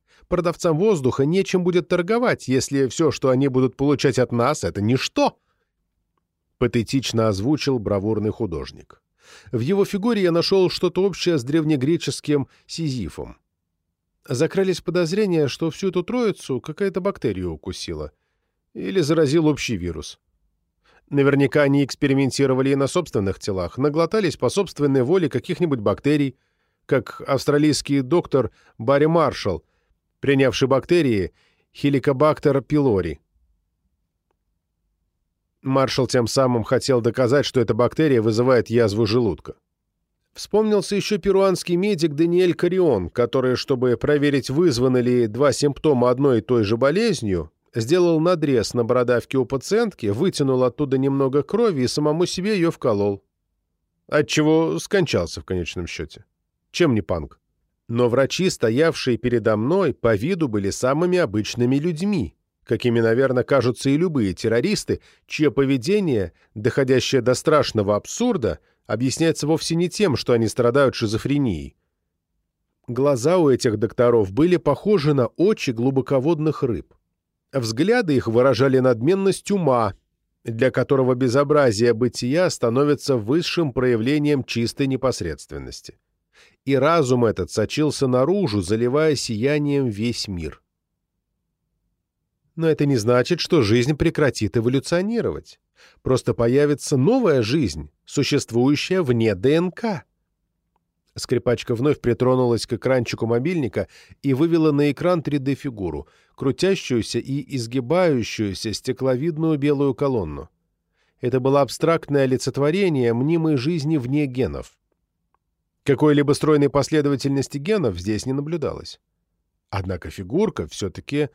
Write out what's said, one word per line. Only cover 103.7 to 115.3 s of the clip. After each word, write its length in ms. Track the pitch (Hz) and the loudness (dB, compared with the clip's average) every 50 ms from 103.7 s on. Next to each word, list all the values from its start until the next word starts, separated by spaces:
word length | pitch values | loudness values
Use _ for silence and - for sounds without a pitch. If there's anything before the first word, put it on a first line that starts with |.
| - 107 92 - _ - - - - - | -4 -6 -6 -6 _ -20 -20 -20 -16 -6
и 120 | - 139 131 | -2 0 0
вывела 360 | 127 165 165 170 165 156 156 | 2 2 2 2 2 2 2
на 180 | 143 143 147 147 | 2 2 2 0
экран 300 | 135 - 156 175 180 165 | 0 0 0 0 0 0
три 160 | - 143 143 143 | -2 -2 -4 -2
дэ 160 | 127 143 135 | -2 -4 -4
фигуру, 540 | - - 139 113 104 92 82 73 71 - - _ _ _ _ _ | -4 -6 -10 -8 -6 -6 -6 -6 -8 -10 -14 _ _ _ _ _
крутящуюся 840 | - 127 135 127 - 180 190 196 - - - 127 113 101 - - 120 | -4 -2 -2 0 0 0 0 0 0 -2 -2 -2 -2 -2 -2 -4 -6
и 380 | - 135 135 147 - - 139 | -6 -4 -6 -8 -6 -6 -8
изгибающуюся 1200 | 127 113 113 123 135 120 120 165 185 185 165 139 120 104 - - - 107 98 95 - - 110 98 | -8 -6 -6 -6 -6 -2 0 0 2 2 2 2 0 -2 -4 -4 -4 -4 -4 -4 -6 -6 -8 -8
стекловидную 840 | - - 135 120 - 131 131 127 123 151 175 156 156 160 160 156 139 | -6 -6 -8 -6 -2 -2 -2 -2 0 -2 -4 -4 -2 -2 -2 0 0
белую 360 | 139 147 143 139 143 139 120 | 0 0 0 2 0 0 0
колонну. 560 | - 143 139 127 110 87 76 73 69 - - _ _ _ _ _ _ _ _ _ _ _ _ _ _ | 0 -2 -2 -2 -2 -4 -6 -8 -12 -14 -16 _ _ _ _ _ _ _ _ _ _ _ _ _ _
Это 200 | - 123 131 131 | -4 -2 0 0
было 220 | 127 135 139 143 | 2 2 2 2
абстрактное 640 | 139 113 - - 156 151 - - - - 143 139 135 | 2 0 -2 -2 0 0 0 0 -2 0 0 2 2
олицетворение 920 | 131 131 120 - 131 - 131 139 151 165 202 202 175 151 131 120 117 113 | 2 0 -2 -2 -4 -2 0 0 0 0 0 0 0 0 2 2 0 0
мнимой 420 | 120 135 156 170 165 160 156 151 | 0 0 0 0 0 2 0 0
жизни 400 | 127 120 160 180 156 135 156 160 | 0 0 -2 -2 -2 -2 -2 -2
вне 300 | 143 120 123 139 151 147 | -2 -2 -2 -2 -2 -2
генов. 500 | 131 123 131 120 82 71 65 - - _ _ _ _ _ _ _ _ _ _ _ _ | -2 -2 -2 -2 -2 -4 -8 -12 -14 _ _ _ _ _ _ _ _ _ _ _ _